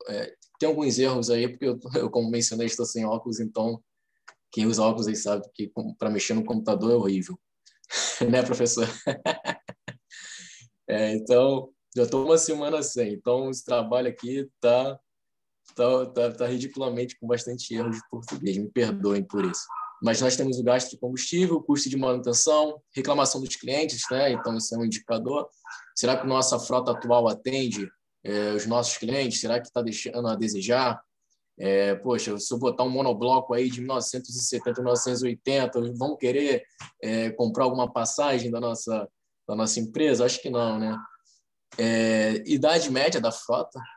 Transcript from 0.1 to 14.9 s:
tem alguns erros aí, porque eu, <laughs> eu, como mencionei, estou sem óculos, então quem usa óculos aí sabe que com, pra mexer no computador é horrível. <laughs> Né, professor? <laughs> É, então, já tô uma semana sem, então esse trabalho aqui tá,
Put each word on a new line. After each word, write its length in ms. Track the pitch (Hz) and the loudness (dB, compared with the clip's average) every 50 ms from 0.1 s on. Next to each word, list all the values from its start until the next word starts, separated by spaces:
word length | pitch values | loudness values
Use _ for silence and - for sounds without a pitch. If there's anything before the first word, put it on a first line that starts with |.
| 104 101 - - - _ - _ _ _ | -6 -6 -8 -8 -12 _ -20 _ _ _
tem 100 | 156 156 | 0 0
alguns 300 | 151 151 151 131 113 123 | 2 2 0 0 2 4
erros 300 | 131 131 127 120 117 117 | 2 2 2 0 2 2
aí, 200 | 120 117 120 120 | 2 2 2 -2
porque 180 | - - 143 | -2 -2 -2
eu, 120 | 127 120 - | -2 -2 -2
<laughs> 160 | - 131 131 | -6 -4 -2
eu, 160 | 143 - - | -2 -2 0
como 200 | - 120 113 113 | 0 0 0 0
mencionei, 360 | 117 117 113 - 113 113 117 | 0 0 0 0 0 -2 -2
estou 200 | 113 - - 120 | -2 -2 -4 -4
sem 180 | - - 117 110 | -4 -4 -4 -2
óculos, 340 | 107 113 113 - 123 110 113 | -2 -2 -4 -4 -6 -6 -6
então 440 | 113 110 - 113 110 117 113 - - _ _ _ _ _ _ _ _ - - _ _ _ | -6 -4 -2 -2 -2 -2 -4 -6 -10 _ _ _ _ _ _ _ _ -20 -20 _ _ _
quem 140 | - 113 107 | -2 0 0
usa 160 | 113 110 110 | 2 2 4
óculos 240 | 110 113 110 120 110 | 2 2 2 2 -2
aí 80 | 107 104 | -4 -4
sabe 320 | 95 - 104 104 98 - - | -4 -2 -2 -2 -2 -4 -8
que 160 | _ - 104 - | _ -10 -10 -8
com, 260 | - - - - - | -8 -8 -10 -10 -8
pra 140 | - 110 107 | -4 -4 -2
mexer 240 | 107 98 - - | -2 -2 -2 0
no 120 | 113 110 110 | 0 -2 0
computador 480 | - 117 110 110 110 101 92 107 117 | 0 -2 -2 0 0 0 2 4 4
é 20 | 120 | 4
horrível. 440 | 117 101 98 98 95 90 - 180 - _ _ _ _ _ _ _ _ _ _ | 4 4 2 0 0 -2 -4 -10 -14 _ _ _ _ _ _ _ _ _ _
<laughs> 400 | - - - - - - 127 117 | -6 -4 -4 -4 -2 0 2 4
Né, 140 | 123 127 | 4 4
professor? 440 | 127 127 120 113 120 117 - 120 117 113 | 2 2 0 2 2 2 2 0 -2 -2
<laughs> 760 | - - - 143 127 - - 160 - - - 147 - - _ - - _ _ - - - _ _ - - - - - - - - - - - - _ _ _ - | -4 -4 -4 -4 -4 -2 -2 -4 -4 -2 -4 -8 -8 -8 _ -20 -20 _ _ -18 -18 -18 _ _ -20 -20 -18 -18 -18 -18 -18 -20 -20 -20 -20 -20 _ _ _ -4
É, 260 | 107 107 107 107 110 | 0 0 0 0 0
então, 580 | 110 110 123 123 123 131 139 135 131 131 - _ _ _ _ - | -2 2 6 6 6 8 6 4 0 -2 -8 _ _ _ _ 0
já 100 | 123 120 | 0 2
tô 180 | - 127 135 135 | 2 2 0 4
uma 140 | 156 165 160 | 4 4 4
semana 420 | - 165 156 147 147 147 156 151 | 4 2 -2 -2 -2 -2 -2 -2
sem, 340 | 135 - - 123 113 104 104 | -2 -4 -2 -2 -2 -2 -4
então 360 | 98 - 123 123 131 135 135 | -4 0 0 0 0 0 -4
esse 140 | 127 123 - | -6 -8 -4
trabalho 440 | - 123 117 110 110 120 127 123 123 | 0 0 0 2 2 0 0 0 -2
aqui 400 | 120 - 117 123 135 139 139 139 _ _ | -4 -6 -8 -6 -6 -6 -6 -8 _ _
tá, 360 | - 120 120 127 123 113 | 4 4 6 6 4 0